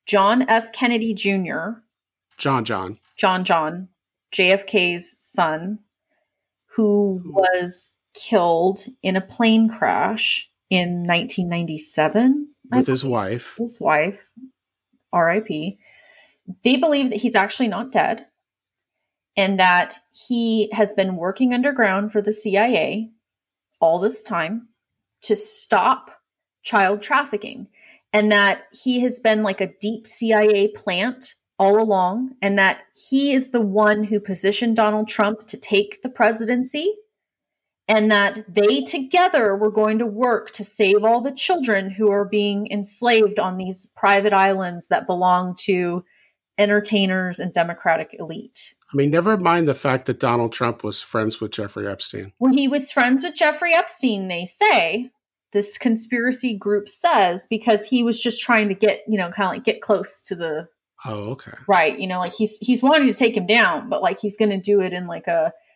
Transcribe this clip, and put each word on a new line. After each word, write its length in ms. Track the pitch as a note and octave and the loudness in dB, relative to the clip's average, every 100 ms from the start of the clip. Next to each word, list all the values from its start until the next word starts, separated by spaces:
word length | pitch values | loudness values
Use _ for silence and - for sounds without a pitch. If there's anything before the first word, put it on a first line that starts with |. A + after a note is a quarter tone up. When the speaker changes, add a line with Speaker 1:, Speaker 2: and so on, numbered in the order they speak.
| - | -2
Speaker 1:
John 360 | G3+ G3 A#3+ B3+ | 2 4 2 2
F. 240 | A3+ A3+ | 0 0
Kennedy 420 | - B3 A#3 A3+ | -4 -2 -2 -2
Junior, 680 | G3 G3+ G3 F3 D3 E3+ A#3 _ _ _ _ _ - | -4 -2 -2 -2 -6 -8 -12 _ _ _ _ _ -6
Speaker 2:
John 260 | C#3+ C3 | -2 0
John. 340 | A2+ G#2 F#2 G#2+ _ - | 0 -4 -6 -12 _ -2
Speaker 1:
John 280 | G3 F#3 | 0 0
John, 440 | F3+ E3+ D#3 F3 F#3 _ _ _ _ | 0 0 0 -6 -14 _ _ _ _
J 180 | - F#3 | 0 2
F 160 | F#3+ G3 | 2 0
K's 500 | G#3 F3+ F3 F3 - | -2 0 -2 -8 -10
son, 580 | - - E3 D#3 F3+ G#3 _ _ _ _ _ _ _ _ _ | -6 -2 0 -2 -6 -10 _ _ _ _ _ _ _ _ _
who 540 | - G#3+ G#3 G3+ F#3 | 0 2 4 2 -2
Speaker 2:
Who? 80 | F3 | -4
Speaker 1:
was 580 | D3+ F#3 F3+ F3+ - - _ _ | 2 2 2 -2 -6 -10 _ _
killed 680 | - - A3 E3+ E3 F3+ F#3+ - - | -12 0 2 2 2 0 -2 -8 -10
in 140 | F#3+ F#3 | -4 -4
a 40 | |
plane 480 | F#3 - A3+ A3 A3 | -4 0 2 4 2
crash 800 | - - - F#3+ A3 - - - _ - | 2 0 2 0 -2 -4 -4 -8 _ -2
in 320 | F#3 F3 F3 | -2 0 -2
nineteen 460 | F3 F3 B3+ - F3 | 0 0 -2 -4 -4
ninety-seven, 1000 | E3+ E3 D#3 - - D#3 G3 B3+ D4 D4 _ - | -4 -6 -6 -4 0 2 4 2 2 -2 _ -4
I 40 | B3 | 0
Speaker 2:
With 100 | B3+ | 2
his 160 | C3 | 0
Speaker 1:
believe. 100 | C3+ | 0
Speaker 2:
wife. 420 | A#2+ G2 A#2+ - - | -2 -2 -6 -8 -10
Speaker 1:
His 220 | A#3 - | -8 -4
wife, 500 | D#3 D3+ E3 G3 - - C4 _ _ _ _ _ - | 0 2 0 -4 -16 -20 -20 _ _ _ _ _ -4
R 180 | F3 E3 | 0 2
I 100 | F#3+ | 0
P. 380 | G#3+ D#3 E3 G3 _ _ _ _ _ _ - - | -4 -8 -8 -12 _ _ _ _ _ _ -20 -4
They 140 | A#3+ C4+ | 0 2
believe 340 | D#4+ C#4+ C4 | 2 2 0
that 100 | G#3 | -2
he's 140 | A#3+ | 0
actually 340 | G#3+ G3+ - B3 | 0 0 -2 -4
not 240 | F#3+ B3+ | -4 -4
dead 340 | G3+ D#3 - - _ _ _ _ _ _ _ _ _ _ - | 0 0 -2 -10 _ _ _ _ _ _ _ _ _ _ -2
and 220 | G3 G3 | 0 4
that 380 | F#3 F3+ F3 - _ | 4 4 2 -6 _
he 580 | - - A#3+ A#3 A3 G#3 | -16 -6 -2 0 0 0
has 200 | G#3+ G3+ | 0 0
been 240 | - F#3+ F3+ | 0 -2 -2
working 380 | F3 F#3+ B3+ | -4 0 0
underground 580 | B3 C#4 C4+ G#3+ F#3+ G#3+ | 2 0 2 2 2 0
for 80 | G#3+ | -2
the 120 | G3+ | -2
C 240 | G#3+ G#3+ F#3+ | -2 0 2
I 100 | A#3 | 2
A 440 | G#3+ D#3 F#3+ A3 _ _ _ _ _ _ - | 2 0 -4 -8 _ _ _ _ _ _ 0
all 180 | E3 E3+ | 2 2
this 240 | G3+ C4 | 0 -2
time 460 | - F#3 D#3+ A3+ - _ _ _ _ _ | -6 -4 -4 -6 -12 _ _ _ _ _
to 120 | - | -4
stop 760 | - - - - G#3 G3 B3+ - - _ _ _ _ | -4 -4 -8 -2 0 2 0 -4 -20 _ _ _ _
child 400 | - G#3+ F#3+ G#3 | -2 2 2 0
trafficking, 680 | - C#4 - G#3 - - G3 _ _ _ _ | -2 -2 -2 -6 -8 -16 -18 _ _ _ _
and 180 | G#3+ G#3+ | 2 4
that 340 | G#3 G3+ F#3+ - | 4 4 0 -6
he 280 | - B3+ B3 | -10 -4 0
has 200 | B3 B3 | 0 0
been, 220 | A3+ A3 | 0 2
like, 180 | G#3+ F#3+ | 0 -2
a 120 | F#3+ - | -4 -4
deep 260 | G3+ A3 - | -6 -6 -10
C 260 | - A3+ | -6 0
I 100 | A3 G#3+ | 4 4
A 160 | G3+ G3+ | 4 2
plant 680 | G#3 - F3+ A3+ B3+ - - _ - | -2 -6 -2 -4 -6 -12 -16 _ 0
all 200 | G3 G#3 | 4 4
along, 540 | A3 F#3+ F3+ G#3 C4 - | 4 2 0 -2 -6 -4
and 160 | G3 G3 | -2 2
that 200 | F#3+ - - - - | 2 0 -8 -16 -2
he 240 | C4+ C#4 | 0 2
is 180 | C4+ C4 | 2 0
the 100 | A#3+ | 0
one 440 | G#3 G3 G#3 G#3 | 0 2 4 2
who 160 | G#3+ G#3+ | 0 -2
positioned 560 | G3+ F#3 F#3+ G#3 A#3 A3+ | -2 -2 0 0 0 2
Donald 320 | G#3+ G#3+ A3 | 2 2 -2
Trump 380 | - G#3 G#3+ - | 0 0 -2 -8
to 100 | - | -12
take 460 | - G3 G3+ - | -2 0 0 -4
the 60 | B3+ | -10
presidency, 840 | - A3 A3+ A3+ B3 B3+ D4 E4+ G#4+ - _ _ _ _ _ _ _ - | 0 2 2 -2 -2 -2 -4 -4 -4 -10 _ _ _ _ _ _ _ 0
and 240 | G#3+ G#3+ | 2 4
that 420 | G#3 G3+ G#3+ G#3 | 4 2 -2 -4
they 280 | F3+ G3+ C4+ | 2 4 4
together 760 | C4+ E4 C4 F4+ F4+ D#4+ A3 G3 | 0 -6 0 2 4 4 2 2
were 140 | G#3+ | 0
going 280 | G#3 G#3+ G#3+ | 2 2 2
to 80 | A#3 | -2
work 440 | G3+ B3 A3+ - | -2 0 0 -4
to 120 | - | -12
save 400 | G3 - G3+ G#3 | -8 0 4 4
all 160 | G#3+ A#3+ | 4 2
the 120 | B3 | 0
children 580 | C4+ - F4+ B3+ G3 F#3+ | -4 0 0 2 0 -2
who 200 | F#3+ G#3+ | 0 2
are 140 | G3+ | 2
being 440 | G3+ G#3 G3+ G3+ G#3 | 0 0 0 -2 -4
enslaved 680 | G#3 G3 - A#3+ A3+ G#3 G#3 | -6 -6 -4 2 4 4 2
on 180 | F#3 F#3 | -4 -4
these 300 | F#3 F#3 - - | -8 -10 -14 -2
private 360 | G3 G3+ G#3 | 2 4 4
islands 560 | G3 G3 F#3+ F3+ F3 - | 4 4 2 -2 -8 -2
that 180 | F3 - | -2 0
belong 480 | F3+ F3+ F3+ F#3 F3+ | 0 4 2 0 -6
to 480 | - F#3 F3 F3 - _ _ _ _ - | -2 0 0 -4 -8 _ _ _ _ 0
entertainers 800 | G#3 G#3 G#3 G#3+ F#3+ F#3 F#3 F3 | 2 2 2 0 0 0 -4 -6
and 140 | F3 | -4
Democratic 600 | F3 E3+ F3 F#3 D#3+ D#3 - | -2 -2 -2 0 0 -2 -12
elite. 560 | E3 D#3+ - - - _ _ | -12 -12 -14 -14 -14 _ _
Speaker 2:
I 40 | C#3 | 0
mean, 140 | C#3+ | 2
never 260 | D#3 F#3 G#3+ | 2 2 2
mind 320 | F3 E3+ D#3+ | 2 2 2
the 60 | |
fact 320 | C3 C#3+ C3 - | 0 0 -2 -2
that 140 | B2 | -2
Donald 320 | C3 A#2+ A#2 | 0 0 0
Trump 300 | - A#2+ A2+ | -2 -4 -4
was 200 | G#2 G2+ | -6 -6
friends 380 | - A2+ G#2+ A2 | -4 -2 -2 -4
with 100 | A2 | -8
Jeffrey 360 | - G2+ - G2+ | -8 -10 -8 -10
Epstein. 460 | G2 - G#2 G2 - | -8 -10 -10 -14 -2
Speaker 1:
Well, 160 | B3+ | 2
he 140 | C4 C#4 | 2 2
was 220 | C#4+ C#4 | -2 -2
friends 320 | - B3 C4 | 0 2 2
with 120 | F4 | -2
Jeffrey 400 | - D#4+ D4+ F4 | 0 0 0 0
Epstein, 540 | E4 E4+ - B3+ G3+ F#3+ | 2 0 -2 -2 -2 -6
they 160 | F3 | -6
say. 680 | F3+ - G#4 C4+ E3 G3 B3+ _ _ _ _ | -8 0 2 4 2 -2 -8 _ _ _ _
This 240 | G3+ G3+ - | -4 -2 -2
conspiracy 800 | B3+ A3 - B3 A#3+ B3+ B3+ | 0 0 -2 -2 -2 -2 -4
group 340 | G3+ G3+ G#3 G3+ | -4 -2 -2 -2
says, 580 | - E4+ C#4+ F#3 F3+ - | -2 2 4 2 0 -4
because 340 | A3 A#3+ G#3 | -4 2 0
he 180 | G#3 B3+ | 2 0
was 180 | A#3 A#3 | 2 0
just 220 | A#3+ A3+ | -2 -4
trying 260 | - A#3 G#3 | 0 2 2
to 60 | |
get, 280 | F#3+ G#3+ G3 - | 2 0 0 -2
you 120 | G#3+ | -2
know, 120 | F3 | -2
kinda, 180 | F3+ F#3+ | -2 -4
like, 160 | - | -2
get 160 | - - | -4 -4
close 420 | - G3 F#3 - | 0 -2 -2 -10
to 120 | - F3 | -10 -6
the 320 | E3+ D#3 E3+ _ _ _ | -6 -6 -8 _ _ _
Speaker 2:
Oh, 260 | - G#2+ G#2 | -10 -8 -8
okay. 220 | C3 - - - | -10 -14 -10 0
Speaker 1:
Right. 280 | F#3 D#3 C3+ | 2 2 -2
You 120 | F#3 | -6
know, 100 | F3+ | -6
like, 160 | F3 | -6
he's, 240 | - G#3+ - | -2 -4 -2
he's 240 | A3 B3 | 0 2
wanting 240 | B3+ D#4 C4 | 4 4 4
to 100 | G3+ | 2
take 200 | A#3+ G#3+ | 0 0
him 100 | F3+ | 2
down, 420 | A3+ G3 D#3 B2 | 2 2 0 -4
but, 140 | - | -2
like, 160 | G#3+ G#3 | -2 -2
he's 180 | G#3 G3+ | -6 -2
gonna 240 | G#3+ G3 | 0 0
do 200 | F#3+ G3+ | 2 2
it 120 | F#3 | 2
in, 140 | F3+ F3 | -4 -10
like, 220 | E3+ F3 | -10 -4
a, 240 | E3+ D#3+ - _ | -2 -2 -4 _